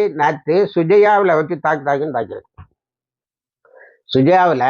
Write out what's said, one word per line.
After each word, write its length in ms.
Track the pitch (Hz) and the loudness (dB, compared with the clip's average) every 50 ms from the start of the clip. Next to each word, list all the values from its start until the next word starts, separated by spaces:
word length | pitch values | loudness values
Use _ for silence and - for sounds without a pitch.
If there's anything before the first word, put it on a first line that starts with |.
| 208 196 151 | 0 -2 -2
நேத்து 400 | 151 143 151 156 131 - 147 160 190 208 | -2 -2 -2 -2 -4 -4 -2 0 0 0
சுஜையாவுல 680 | - - 175 165 160 202 208 208 208 208 202 202 185 160 | 0 -2 -2 0 2 4 4 4 4 4 2 2 2 2
வச்சு 220 | 156 156 151 175 143 | 0 0 -2 -6 -6
தாக்கு 240 | - 156 160 151 139 | -4 -4 -4 -4 -2
தாக்குன்னு 300 | 143 143 135 147 156 131 | -4 -4 -2 -4 -4 -6
தாக்கிருக்கு. 380 | 120 110 - - - - _ _ - - - _ _ _ _ _ _ _ _ _ _ _ _ _ _ _ _ _ _ _ _ _ - - - _ _ _ - | -6 -6 -8 -10 -14 -16 _ _ -20 -20 -20 _ _ _ _ _ _ _ _ _ _ _ _ _ _ _ _ _ _ _ _ _ -20 -20 -20 _ _ _ -4
சுஜையாவுல 560 | - 135 131 156 180 185 180 175 151 127 123 131 | -2 0 2 2 2 2 2 2 0 0 0 0